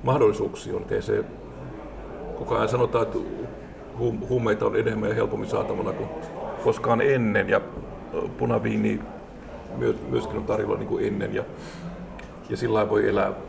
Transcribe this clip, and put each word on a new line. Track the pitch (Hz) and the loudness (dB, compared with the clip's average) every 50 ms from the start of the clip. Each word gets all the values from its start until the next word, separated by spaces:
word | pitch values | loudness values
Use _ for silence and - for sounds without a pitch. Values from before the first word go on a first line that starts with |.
| - | 4
mahdollisuuksia | 127 127 143 127 107 104 - 101 90 - - - - - | 4 6 8 8 6 6 6 0 -2 -2 -6 -6 -4 -4
on, | - | -4
et | - - | -2 0
ei | - - | 0 0
se, | - - - 52 - - - - - - - - - - - - - - - - - - - - - - - - | 2 2 2 2 2 -2 -6 -12 -12 -12 -12 -10 -10 -10 -10 -10 -12 -10 -10 -10 -10 -10 -10 -8 -8 -8 -6 -6
kukaan | - - 123 110 | -2 0 2 2
ei | 110 110 | 2 2
sanota, | 117 123 120 - - 117 | 4 4 4 4 4 2
että | 113 - - - - - - - - - - - - - - - - - - 117 | 2 2 0 -4 -4 -4 -6 -8 -8 -8 -10 -12 -14 -14 -14 -14 -14 -12 -6 -2
huum-, | 120 120 113 107 107 - | -2 0 0 -2 -2 0
huumeita | 127 123 113 110 107 107 113 | 0 2 4 4 2 4 2
on | 107 104 | 2 4
enemmän | 107 113 117 110 107 107 104 | 4 2 2 2 0 0 0
ja | 107 | 2
helpommin | 110 110 - - 107 107 104 | 2 2 2 0 -2 -4 -2
saatavana | - - - - - 98 - 95 | 0 -2 0 0 -2 -2 -2 -2
kuin | - - - - - - - - - - - - - - - | -2 -2 -4 -6 -6 -8 -8 -8 -8 -8 -8 -8 -6 0 2
koskaan | 131 - - - 123 117 113 | 2 2 2 2 2 4 4
ennen, | 117 139 139 131 117 110 101 101 98 107 | 6 4 4 4 4 4 4 2 4 4
ja | - 104 - - - - - - - - - - - - - - - - | 2 2 2 -2 -10 -10 -10 -10 -10 -12 -12 -6 -4 -4 -4 -4 -2 -2
punaviini | 120 120 117 110 110 113 110 107 107 107 107 - - - - - - - - - - - - - - - - 127 | 0 2 2 2 2 2 2 2 2 2 2 0 -4 -8 -12 -14 -14 -16 -16 -16 -14 -14 -14 -14 -12 -10 -6 0
myö-, | 123 117 107 - 117 - | 2 2 0 0 -2 -2
myöskin | 127 120 - - 110 110 | -2 -2 -2 0 -4 -4
on | 107 | -2
tarjolla | 107 110 107 104 101 107 104 | 0 0 0 0 0 0 -2
niinku | - - - - | 0 -2 0 0
ennen, | - 107 101 101 107 107 - | 0 0 0 0 -2 -2 -2
ja, | 107 - - - - - - - - - - - - - - - - - - - - - - | -4 -4 -4 -8 -12 -12 -12 -12 -12 -12 -10 -10 -10 -12 -12 -12 -12 -14 -14 -14 -16 -8 -6
ja | 123 101 | -4 0
sillä | 117 117 110 | 0 2 4
lailla | 110 107 98 | 4 4 6
voi | 104 104 104 104 | 6 6 6 6
elää | 101 101 95 98 98 - - | 6 4 4 2 0 -4 -8